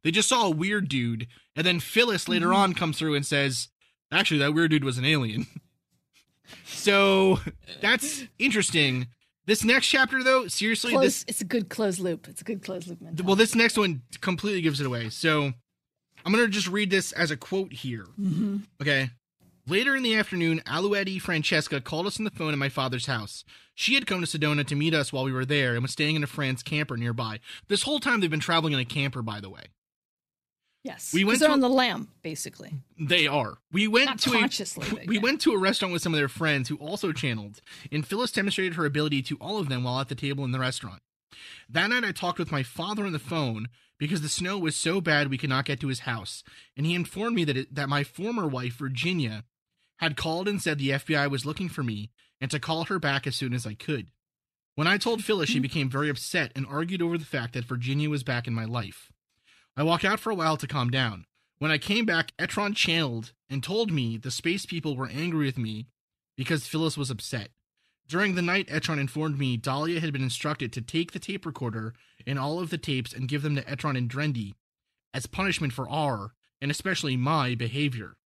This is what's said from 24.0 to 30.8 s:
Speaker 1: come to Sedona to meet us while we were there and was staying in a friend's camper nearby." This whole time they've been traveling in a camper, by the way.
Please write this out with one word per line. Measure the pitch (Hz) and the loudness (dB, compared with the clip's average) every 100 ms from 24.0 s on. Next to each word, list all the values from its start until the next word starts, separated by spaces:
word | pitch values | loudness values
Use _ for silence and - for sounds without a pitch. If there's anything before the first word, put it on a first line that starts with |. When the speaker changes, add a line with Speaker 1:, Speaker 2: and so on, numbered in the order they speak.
| 247 | 2
Speaker 1:
come | 185 | -2
to | 165 156 | -2 0
Sedona | 151 147 135 | 2 2 0
to | |
meet | 143 160 | 2 2
us | 160 135 | 2 2
while | 135 | -2
we | 135 | 0
were | 127 | 0
there | 131 147 131 | 2 2 2
and | 120 | 2
was | 131 | -2
staying | - 151 156 | 0 0 2
in | |
a | 147 | -2
friend's | - 135 131 | -2 -2 -2
camper | - 151 151 120 | -2 -4 -2 -2
nearby." | 120 117 117 110 - - _ | -2 -2 -4 -8 -14 -18 _
This | 202 | 0
whole | - 294 | 2 0
time | 277 226 | 2 2
they've | 175 | 2
been | 156 | 0
traveling | 160 165 156 | 2 2 4
in | 139 | 0
a | 120 | -2
camper, | 151 139 127 | -2 -2 -4
by | 113 104 | -6 -8
the | 98 | -10
way. | 90 - _ _ _ _ _ _ _ _ _ _ _ | -16 -20 _ _ _ _ _ _ _ _ _ _ _